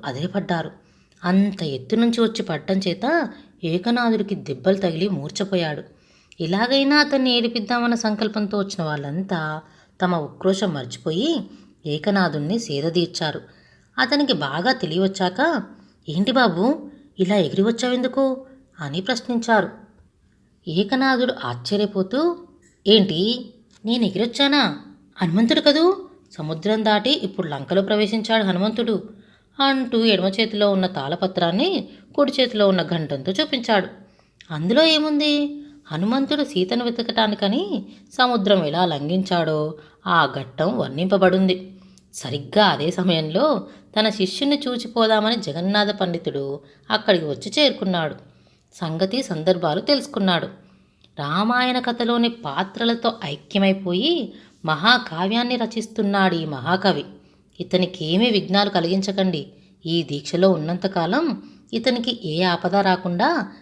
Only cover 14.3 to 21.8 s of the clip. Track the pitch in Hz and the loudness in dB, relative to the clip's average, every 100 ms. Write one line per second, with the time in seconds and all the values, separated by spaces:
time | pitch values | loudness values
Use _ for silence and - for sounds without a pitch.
14.3 | 185 143 147 214 254 160 165 190 190 180 | 0 -2 -2 0 0 -2 0 0 0 -2
15.3 | 190 311 285 - - - _ - 156 208 | 0 0 0 -4 -12 -20 _ -6 -2 2
16.3 | 254 233 165 226 320 - - - - 185 | 4 4 2 0 0 -6 -20 -12 -2 2
17.3 | 202 151 147 208 233 247 254 247 269 269 | 2 2 2 0 0 0 0 0 0 0
18.3 | 262 - - _ - 147 160 190 - - | -2 -10 -20 _ -12 -8 -4 -2 -4 -2
19.3 | 240 233 220 175 - - _ _ _ _ | -2 2 2 2 -4 -20 _ _ _ _
20.3 | _ _ _ - 160 202 262 269 254 247 | _ _ _ -4 -2 0 0 2 2 0
21.3 | - 123 120 - 202 | -2 -6 -8 -2 0